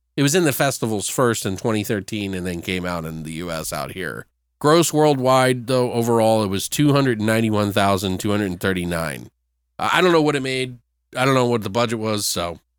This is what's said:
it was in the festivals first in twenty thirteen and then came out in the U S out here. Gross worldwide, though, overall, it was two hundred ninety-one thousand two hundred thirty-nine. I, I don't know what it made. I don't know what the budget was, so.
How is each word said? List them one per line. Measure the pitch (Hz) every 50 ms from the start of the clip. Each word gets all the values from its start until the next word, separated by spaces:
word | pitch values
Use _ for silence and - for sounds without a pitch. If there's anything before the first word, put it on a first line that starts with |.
| _ _ _
it | - 139
was | 143 151
in | 190
the | 175 147
festivals | 127 - 151 139 123 - - 113 110 101 92 -
first | - - 131 120 113 - -
in | 104 95
twenty | 95 - 120 110 107 104
thirteen | - 117 101 95 - 113 107 101 98 95
and | 92 87
then | 92 87 85
came | - 98 92 92 87
out | 90 87 85 80
in | 80 80 80
the | 78 78 80
U | 78 90 87
S | 82 80 78 -
out | - 76 69 -
here. | 87 92 90 76 57 57 - _ _ _ _ _ _ -
Gross | - 147 160 170 160 -
worldwide, | 156 151 151 151 147 131 123 127 131 131 127 131 127 127 117 110
though, | 131 127 123 123
overall, | 101 120 117 120 117 117 110 110 110 110
it | 107 98
was | 98 95 - -
two | - - 147 147
hundred | 139 139 139 131 117 107
ninety-one | 104 110 110 113 113 110 107 104 104 101
thousand | 95 107 98 98 101 95 104 98 92 92
two | - 104
hundred | 104 104 104 95 90 87
thirty-nine. | - 98 95 90 87 87 85 82 82 78 69 58 60 - _ _ _ _ _ _ _ _ _ -
I, | - 110
I | 120 160
don't | 180 180
know | 170 160
what | 151 151 143
it | 139
made. | 131 131 131 131 127 127 123 120 _ _ _ _ _ _ -
I | 127 131
don't | 139 135
know | 131 123
what | 120 120 113
the | 104 107
budget | 95 117 120 113 117 113
was, | 107 110 107 107 101
so. | - - 92 87 87 85 - _ _ _